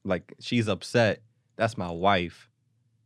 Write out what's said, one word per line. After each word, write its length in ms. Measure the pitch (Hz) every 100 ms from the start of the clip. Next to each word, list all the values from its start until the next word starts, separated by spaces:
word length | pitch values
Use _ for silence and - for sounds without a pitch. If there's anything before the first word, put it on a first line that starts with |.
like, 320 | 101 90 - -
she's 280 | - 123 107
upset. 560 | 92 - 120 110 - _ _ _ -
That's 200 | 110 107
my 120 | 90
wife." 600 | 85 95 98 87 - - _ _ _ _ _